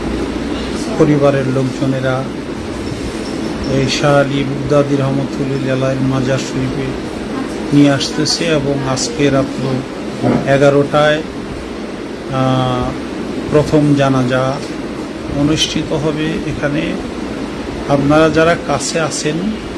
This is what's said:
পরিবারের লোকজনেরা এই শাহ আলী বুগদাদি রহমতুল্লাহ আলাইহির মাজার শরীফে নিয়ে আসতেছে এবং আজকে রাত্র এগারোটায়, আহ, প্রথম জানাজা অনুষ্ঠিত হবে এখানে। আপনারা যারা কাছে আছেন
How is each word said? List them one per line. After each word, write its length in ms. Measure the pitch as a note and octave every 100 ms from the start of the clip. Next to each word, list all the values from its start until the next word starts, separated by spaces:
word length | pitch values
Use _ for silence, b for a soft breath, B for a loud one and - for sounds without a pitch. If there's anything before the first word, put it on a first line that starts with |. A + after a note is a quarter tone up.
| - - - - - - - - - -
পরিবারের 460 | D3+ D3 C#3 C#3 C3
লোকজনেরা 680 | C3+ B2+ A#2+ C3+ C3 C3 C3 C3+ - - - - - - - - - - - - - -
এই 140 | C3+ C3+
শাহ 260 | - D3
আলী 300 | C#3+ C3+ C#3
বুগদাদি 520 | C3+ C#3+ C3+ D3 C#3 C#3
রহমতুল্লাহ 800 | C3+ C#3 - - C3 C3+ C3 C3
আলাইহির 320 | C3+ C3 C3+
মাজার 300 | C3 B2+ C3
শরীফে 440 | - C3 B2+ C#3+ C3+ - - - - - - - - D3
নিয়ে 140 | C#3+
আসতেছে 540 | C3+ - - D3 -
এবং 440 | E3+ D3+ C#3 C#3 C3+
আজকে 420 | C3 - - C#3+
রাত্র 1200 | C3+ - - C3+ C3 - - - - - - C3+
এগারোটায়, 640 | C#3 C#3+ C#3+ C#3+ D3 D3+ D3+
আহ, 60 | - - - - - - - - - - - C3 C3 C3 B2+ B2 B2+ - - - - - -
প্রথম 440 | D3 C#3+ D#3 D3
জানাজা 580 | C#3 C3+ C3+ B2 B2+ C3 C#3+ - - - - - - - C#3+
অনুষ্ঠিত 560 | D3 D#3 - E3 D3+
হবে 320 | D#3+ D#3 D3+
এখানে। 680 | D#3 - D3+ B2+ D3 D#3 - - - - - - - - - - -
আপনারা 420 | C#3+ C#3 D#3 D#3+
যারা 260 | D3+ E3 E3+ -
কাছে 340 | C3+ - E3+
আছেন 340 | D3 - D3+ E3 G#3 G#3+ -